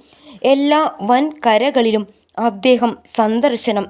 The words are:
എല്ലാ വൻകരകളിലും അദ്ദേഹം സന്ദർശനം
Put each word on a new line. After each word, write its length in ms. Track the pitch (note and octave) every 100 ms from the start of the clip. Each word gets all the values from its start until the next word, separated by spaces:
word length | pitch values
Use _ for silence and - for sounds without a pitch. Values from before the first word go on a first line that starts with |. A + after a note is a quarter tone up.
| _ _ - A3+ B3+
എല്ലാ 360 | C#4 C#4+ D4+ D4 -
വൻകരകളിലും 1000 | G3+ B3+ D4+ D4 A#3+ G#3+ C4+ C4 A3+ G#3+ G3+ _ _ -
അദ്ദേഹം 540 | A#3 G3 B3+ A#3+ A#3+ - -
സന്ദർശനം 760 | - G#3+ A3+ C#4+ A#3 - G#3